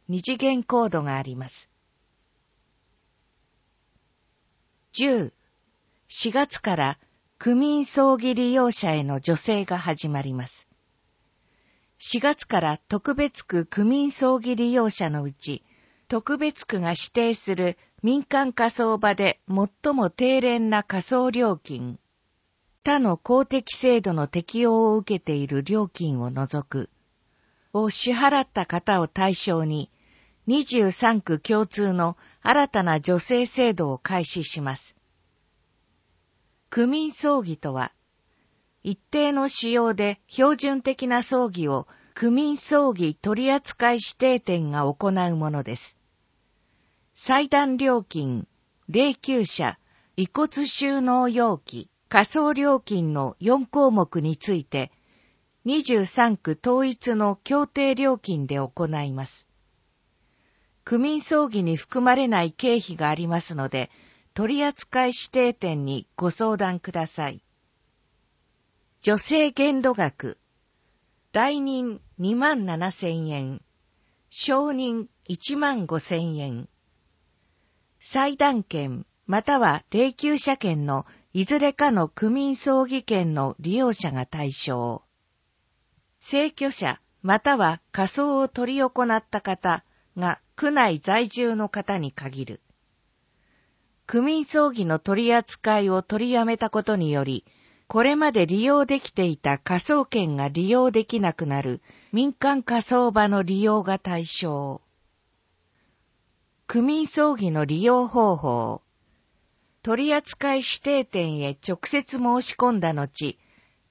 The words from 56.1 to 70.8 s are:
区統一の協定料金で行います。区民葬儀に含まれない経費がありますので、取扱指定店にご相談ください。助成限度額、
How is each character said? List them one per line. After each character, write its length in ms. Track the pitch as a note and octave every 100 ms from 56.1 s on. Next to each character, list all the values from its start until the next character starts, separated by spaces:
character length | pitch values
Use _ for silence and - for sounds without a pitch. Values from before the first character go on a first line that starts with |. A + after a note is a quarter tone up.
| - A#3 G3+
区 240 | - D#3
統 240 | B3 B3+ C4+
一 300 | A#3 B3 G#3+
の 240 | G#3 G3
協 240 | - C#4+ C#4+
定 280 | C#4 C4+ B3+
料 220 | C4+ B3
金 300 | - E3 C3+
で 120 | C#3
行 280 | C3+ - D#3+
い 260 | D#3 C#3+
ま 120 | C3+ C3+
す。 200 | - - _ _ _ _ _ _ _ _ _ _ _ _ _
区 160 | - A#3
民 220 | C#4 D4+
葬 260 | - D4+ C#4+
儀 160 | G#3
に 140 | E3+ D#3+
含 260 | - B3
ま 120 | B3 B3+
れ 120 | B3+
な 160 | G3+
い 80 | E3+
経 280 | - B3+ A#3
費 180 | - E3
が 120 | D3+
あ 60 | D#3
り 120 | E3+
ま 120 | E3+
す 160 | - D#3
の 140 | C3+
で、 200 | C3+ B2 _ _ _ _
取 280 | - G#3+ C#4+
扱 460 | C#4+ C#4+ - C4 B3+
指 220 | B3 -
定 220 | B3+ B3
店 320 | A#3 F#3 D3+ C#3
に 200 | C3+ - -
ご 140 | F3+
相 260 | - A3 G#3
談 240 | F#3+ F3+
く 100 | -
だ 160 | F3 D#3+
さ 220 | - C#3+
い。 140 | C#3+ _ _ _ _ _ _ _ _ _ _ _ _ _ _ _ _
助 180 | G3+ G#3+
成 340 | - D#4 D4+
限 300 | B3+ C#4 C4+
度 120 | B3+
額、 440 | A#3+ D#3 - B2+ - _ _ _ _